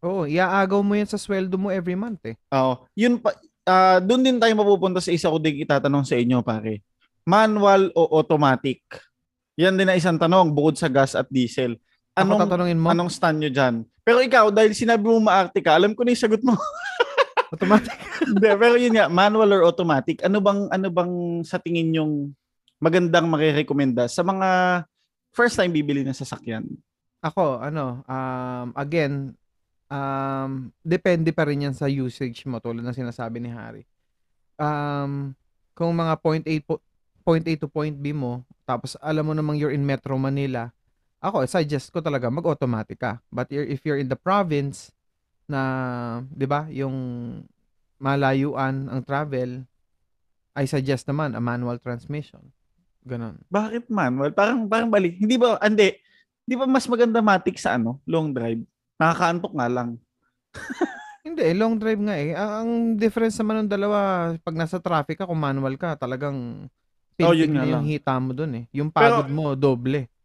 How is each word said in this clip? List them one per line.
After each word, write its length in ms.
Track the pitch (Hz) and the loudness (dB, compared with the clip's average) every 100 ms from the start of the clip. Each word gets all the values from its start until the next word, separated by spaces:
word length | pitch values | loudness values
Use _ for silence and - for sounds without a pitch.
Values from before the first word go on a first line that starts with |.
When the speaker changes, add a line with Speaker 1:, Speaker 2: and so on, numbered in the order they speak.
Speaker 1:
Oo, 240 | 175 190 | -4 -4
iaagaw 560 | 151 156 185 196 190 196 | -2 0 2 2 2 2
mo 120 | 202 | 2
yan 160 | 208 208 | 0 0
sa 80 | 208 | -4
sweldo 400 | - 196 185 185 | -4 -4 -2 -2
mo 120 | 196 | -2
every 280 | 190 175 180 | -4 -4 -4
month 240 | 226 208 | -6 -8
eh. 120 | 113 113 _ | -12 -14 _
Speaker 2:
Oo. 320 | 139 131 123 _ | 0 2 0 _
Yun 240 | - 233 240 | 0 2 2
pa, 160 | 214 - _ _ | 0 -4 _ _
ah, 340 | - 185 185 185 | 2 6 8 6
dun 220 | 185 247 | 4 2
din 160 | 262 247 | 4 4
tayo 160 | 226 | 4
mapupunta 460 | 220 202 196 185 180 | 4 4 4 2 -2
sa 100 | 175 | -2
isa 180 | 175 170 | 0 0
ko 80 | 160 | 0
din 240 | 156 143 | 0 -2
itatanong 440 | 156 139 139 143 | 0 0 2 0
sa 100 | 135 | 2
inyo, 260 | 131 120 127 | 2 2 2
pare. 440 | 120 110 107 107 _ _ _ _ | 0 -4 -4 -8 _ _ _ _
Manual 640 | - 196 220 214 202 196 190 | 2 4 4 4 6 6 4
o 120 | 165 160 | 2 2
automatic? 680 | 156 151 156 143 127 139 123 _ - _ _ _ _ _ - | 2 2 4 4 4 0 -6 _ -20 _ _ _ _ _ 2
Yan 200 | 175 190 | 2 4
din 120 | 190 | 2
ang 80 | 185 | 2
isang 200 | 175 165 | 2 2
tanong 360 | 165 180 175 | 4 4 4
bukod 240 | 147 151 147 | 4 2 2
sa 120 | 165 | 0
gas 240 | 131 135 | 2 2
at 160 | - 135 | 0 -2
diesel. 480 | 131 123 - 127 117 _ _ _ | 0 0 0 -2 -4 _ _ _
Speaker 1:
Ako 200 | - 190 | 0 2
Speaker 2:
Anong, 80 | 208 | 4
Speaker 1:
tatanungin 380 | 190 180 175 165 | 2 2 0 2
mo? 80 | 165 | 2
Speaker 2:
anong 240 | 170 175 | 2 0
stand 260 | - 175 156 | 0 0 0
nyo 100 | 151 | -2
dyan? 360 | 131 131 117 113 _ | 2 2 2 -6 _
Pero 180 | - 240 | 2 4
ikaw, 300 | 254 247 214 | 6 6 6
dahil 240 | 208 220 | 6 4
sinabi 320 | 214 226 233 | 4 2 2
mo 160 | 208 226 | 4 4
maarte 400 | 214 190 175 - | 6 4 4 0
ka, 160 | 170 156 | 4 6
alam 160 | 202 | 4
ko 80 | 220 | 2
na 80 | 240 | 0
yung 140 | 240 | 2
sagot 160 | 233 214 | 2 2
mo. 160 | 254 226 | 2 2
<laughs> 960 | 605 605 740 740 - 554 539 - - | 0 -8 -10 -4 -4 0 -2 0 -6
Speaker 1:
Automatic. 400 | 160 185 214 - - - - | -4 4 4 4 -12 -12 -6
Speaker 2:
Hindi, 240 | 294 202 214 | 0 2 4
pero 260 | 202 233 | 6 6
yun 200 | 240 247 226 | 6 4 4
nga, 100 | 185 | 4
manual 440 | 175 202 214 214 | 4 4 4 4
or 100 | 202 | 6
automatic, 600 | 170 170 175 143 123 160 | 4 2 2 0 0 -2
ano 160 | 180 202 | 0 2
bang, 240 | 196 202 202 | 2 0 -2
ano 180 | 190 190 | -4 -2
bang 240 | 175 175 175 175 170 | -2 -2 -2 -4 -4
sa 180 | 165 185 | -6 -8
tingin 320 | 175 170 165 | -4 -2 0
nyong 400 | 160 156 151 143 143 _ _ _ _ | 0 0 -2 -6 -12 _ _ _ _
magandang 500 | 160 175 175 170 165 | 2 2 4 2 2
marerekomenda 800 | 156 156 147 156 139 139 123 120 | 2 2 2 0 0 0 0 -2
sa 140 | - | -2
mga 580 | 175 190 190 185 180 180 170 _ _ _ _ | -2 0 0 2 2 0 -4 _ _ _ _
first 240 | - 240 | 0 0
time 160 | - 180 | 2 0
bibili 320 | 160 147 143 | 0 0 -2
ng 140 | 135 131 | -2 -6
sasakyan? 480 | 135 - - 110 - - _ _ _ _ | -8 -12 -10 -10 -10 -14 _ _ _ _
Speaker 1:
Ako, 400 | 160 175 165 127 | -8 -2 -2 -2
ano, 400 | 127 156 135 123 131 | -6 -6 -6 -8 -10
um, 600 | 131 131 127 127 123 123 | -8 -6 -6 -8 -8 -10
again, 640 | 120 143 165 147 143 135 - _ _ _ _ _ | -8 -4 -2 -2 -2 -8 -12 _ _ _ _ _
um, 640 | 139 139 135 135 135 135 135 127 _ | -8 -6 -6 -4 -4 -6 -8 -10 _
depende 500 | 165 175 190 175 160 | -4 -2 2 0 0
pa 140 | 165 | 0
rin 240 | 151 143 143 | -2 0 -4
yan 60 | 127 | -4
sa 100 | 143 | -2
usage 560 | 139 127 - 131 117 | -2 -4 -6 -8 -8
mo, 140 | - 120 | -10 -8
tulad 220 | 117 117 | -8 -8
ng 160 | 117 120 | -8 -8
sinasabi 420 | 123 117 117 117 | -10 -8 -10 -8
ni 120 | 120 | -10
Harry. 340 | 117 113 107 110 _ _ _ _ _ _ _ | -12 -14 -18 -20 _ _ _ _ _ _ _
Um, 760 | 151 147 147 143 139 139 139 135 _ _ _ | -4 -2 -4 -4 -4 -6 -8 -12 _ _ _
kung 200 | _ 170 | _ -2
mga 220 | 170 165 160 | 0 0 0
point 260 | 165 156 | 0 -2
A 100 | 156 156 | -2 -4
po-, 220 | - 156 _ _ _ _ | -2 -8 _ _ _ _
point 220 | - 165 | 0 0
A 100 | 165 160 | 0 -4
to 120 | 147 | -4
point 280 | 156 151 143 | -4 -6 -6
B 160 | 143 | -6
mo, 300 | 147 127 120 127 _ | -4 -6 -6 -12 _
tapos 320 | - 127 135 - | -6 -6 -6 -10
alam 260 | 147 156 | -4 -2
mo 100 | 156 | 0
namang 220 | 156 151 151 | -2 -2 -2
you're 180 | 147 | -2
in 80 | 143 | -2
Metro 320 | 139 135 - 135 | -2 -2 -4 -4
Manila, 540 | 135 139 139 127 117 _ _ _ _ _ | -2 -2 -2 -4 -8 _ _ _ _ _
ako, 240 | - 196 | -4 -2
suggest 480 | 131 190 151 143 - | 0 0 0 -4 -6
ko 80 | 175 | -8
talaga 320 | 160 139 120 | -4 -2 -2
mag-automatic 640 | 135 175 147 131 117 107 - | -2 -2 -2 -2 -4 -6 -8
ka. 240 | 123 117 _ | -8 -8 _
But 240 | 123 - | -8 -6
you're, 140 | 139 135 | -6 -6
if 180 | 135 | -6
you're 160 | - 143 | -4 -4
in 80 | 135 | -4
the 80 | 127 | -4
province, 720 | - 196 185 147 139 - - _ _ _ _ _ _ | -2 0 0 -2 -4 -8 -20 _ _ _ _ _ _
na, 100 | 143 135 131 127 123 120 117 | -4 -4 -4 -6 -6 -8 -8
di 220 | 131 143 135 | -12 -6 -4
ba, 240 | 143 156 | -2 -4
yung 240 | 131 135 131 127 120 120 120 - _ _ _ _ _ | -8 -6 -6 -8 -8 -10 -12 -18 _ _ _ _ _
malayuan 880 | 135 139 135 135 139 131 135 135 135 | -4 0 0 0 -2 -4 -4 -6 -6
ang 160 | 131 | -8
travel, 640 | 120 139 151 135 123 127 131 _ _ _ _ _ _ _ _ | -6 -6 -4 -6 -6 -8 -16 _ _ _ _ _ _ _ _
I 120 | - | -4
suggest 400 | 139 151 131 131 | -2 -2 -2 -4
naman 300 | - 143 151 | -4 -4 -4
a 60 | 107 | -4
manual 360 | 120 120 123 120 | -4 -4 -6 -8
transmission. 640 | - 120 - 147 151 - 135 _ _ _ _ _ | -8 -12 -10 -12 -12 -18 -20 _ _ _ _ _
Ganon. 360 | - 123 117 - _ | -12 -10 -10 -12 _
Speaker 2:
Bakit 400 | 196 214 233 233 | -4 -2 -6 -6
manual? 420 | 214 143 127 143 | -2 0 0 -2
Parang, 340 | 151 202 240 | 0 0 0
parang 220 | 214 220 233 | 0 -2 2
bali. 280 | 208 180 175 | 2 0 0
Hindi 180 | 214 254 | 0 2
ba, 220 | 240 214 | 2 2
hindi. 300 | 214 214 196 - _ _ _ _ | 2 4 2 2 _ _ _ _
Di 120 | - | -6
ba 120 | 247 262 | -2 2
mas 200 | 262 - | 2 2
maganda 320 | 233 233 226 | 2 2 4
matic 360 | 214 190 185 185 | 4 4 2 -4
sa 180 | - | -2
ano, 240 | 123 113 127 | 0 -2 -4
long 260 | - 165 156 | -2 -2 -2
drive? 320 | 127 117 117 113 _ _ _ | -4 -4 -4 -8 _ _ _
Nakakaantok 560 | 160 165 170 175 170 | 2 2 0 0 -6
nga 160 | 156 123 | -4 -2
lang. 200 | 123 120 117 _ _ _ _ _ | -2 -4 -10 _ _ _ _ _
<laughs> 140 | - - - - 807 831 807 | -20 -14 -6 -6 -6 -18 -18
Speaker 1:
Hindi, 220 | 311 330 | -12 -2
eh, 100 | 165 | 0
long 240 | 175 226 226 | 2 0 0
drive 240 | 220 220 | -2 -2
nga 160 | 208 185 | -2 -2
eh. 160 | 143 | -4
Ang, 180 | 165 208 | -4 -6
ang 200 | 214 226 233 233 220 | -6 -4 -2 0 0
difference 400 | 220 208 226 214 | 0 0 -2 -2
naman 260 | 214 220 | -2 -2
ng 80 | 214 | -2
dalawa, 280 | 202 202 208 196 185 170 165 | -2 0 0 0 0 -2 -4
pag 160 | - | -8
nasa 240 | 160 165 185 | -4 -4 -4
traffic 360 | 175 165 143 | -2 -2 -2
ka, 140 | 156 190 | -6 -4
kung 80 | 165 | -2
manual 380 | 147 135 135 135 | -2 -2 -4 -4
ka, 160 | 175 | -6
talagang 720 | 147 127 131 143 139 120 110 98 _ _ _ _ _ | -6 -6 -6 -6 -6 -10 -12 -16 _ _ _ _ _
Speaker 2:
Oh, 180 | 170 165 | 4 4
yun 160 | 156 | 4
Speaker 1:
pintik 0 | |
Speaker 2:
nga 80 | 147 | 2
Speaker 1:
na 80 | 131 | 0
yung 140 | 156 | 0
Speaker 2:
lang. 80 | 147 | -2
Speaker 1:
hita 220 | 151 - 131 | -4 -2 -2
mo 160 | 131 | -2
dun 200 | 127 156 | -4 -6
eh. 100 | 117 120 | -6 -8
Yung 160 | 135 151 | -4 -2
Speaker 2:
Pero 320 | 180 226 233 | 4 4 4
Speaker 1:
pagod 80 | 143 | 0
mo, 240 | 143 151 | -2 -2
doble. 560 | 135 139 127 123 143 127 _ | 0 0 0 -2 -4 -6 _